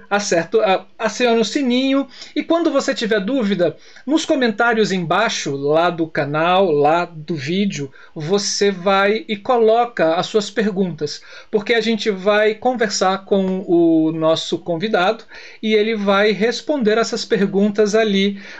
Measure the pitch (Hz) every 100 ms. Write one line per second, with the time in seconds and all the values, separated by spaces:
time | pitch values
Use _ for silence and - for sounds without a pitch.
0 | - 202 202 175 165 220 214 185 - -
1 | 220 - 247 233 214 302 262 247 269 277
2 | 269 - - 294 302 330 330 269 277 269
3 | 220 214 196 277 202 185 170 - - -
4 | - 320 - 302 240 202 240 226 190 185
5 | 165 180 226 - 160 139 139 156 175 170
6 | 160 160 143 151 165 185 196 147 143 170
7 | 175 160 151 160 131 190 202 147 139 -
8 | - 165 151 202 202 - 202 180 185 196
9 | 202 214 - 208 - 240 220 233 240 -
10 | 160 170 175 214 202 - 214 190 185 151
11 | 151 - - - - 214 208 233 214 226
12 | 220 190 190 208 214 214 247 247 220 -
13 | 190 190 - 196 190 190 190 170 165 160
14 | 160 160 160 160 - 170 180 165 220 202
15 | 185 226 - - - - 220 214 220 220
16 | 202 196 214 185 226 226 - 294 214 220
17 | 220 240 - 180 190 190 208 208 214 214
18 | 220 196 202 202 -